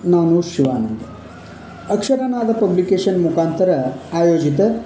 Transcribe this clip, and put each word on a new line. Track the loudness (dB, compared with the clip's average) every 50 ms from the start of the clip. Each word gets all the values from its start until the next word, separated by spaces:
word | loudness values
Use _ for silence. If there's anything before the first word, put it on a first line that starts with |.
| 4
ನಾನು | 4 4 4 4 4 4 2
ಶಿವಾನಂದ್. | 2 -2 0 0 0 2 2 -2 -4 -4 -6 -8 -10 -14 -16 -18 -18 -18 -18 -18 -18 -18 -18 -18 -18 -18 -18 -18 -4 -2
ಅಕ್ಷರನಾದ | -2 -2 0 0 0 0 0 -4 -2 -2 0 0
ಪಬ್ಲಿಕೇಶನ್ | 2 2 2 2 2 0 2 2 0 0 2 0 2 2
ಮುಖಾಂತರ | 0 2 2 0 0 0 0 0 2 2 2 0 0 -4 -6 -8 -12 -6
ಆಯೋಜಿತ | 0 2 4 4 4 2 2 0 2 2 2 2 0 -2 -8